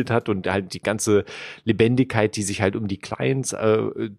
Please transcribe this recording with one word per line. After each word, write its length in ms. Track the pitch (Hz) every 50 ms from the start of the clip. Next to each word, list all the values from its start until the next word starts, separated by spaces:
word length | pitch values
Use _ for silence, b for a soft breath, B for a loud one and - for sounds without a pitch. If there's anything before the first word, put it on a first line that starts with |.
| 123 -
hat 200 | 117 120 - -
und 180 | 104 95 90 92
halt 260 | 92 98 95 90 -
die 60 | 90
ganze 440 | - 98 107 107 - 110 104 101 92 B B B B B B B B
Lebendigkeit, 720 | 113 110 90 113 117 127 123 131 127 - 113 104 107 - 110
die 60 | 101
sich 180 | 95 101 -
halt 160 | 104 95 101 113
um 100 | 110 98
die 100 | 98 95
Clients, 540 | - - - - 123 131 135 135 127 -
äh, 580 | - - - 110 107 110 113 107 - 110 113 110 101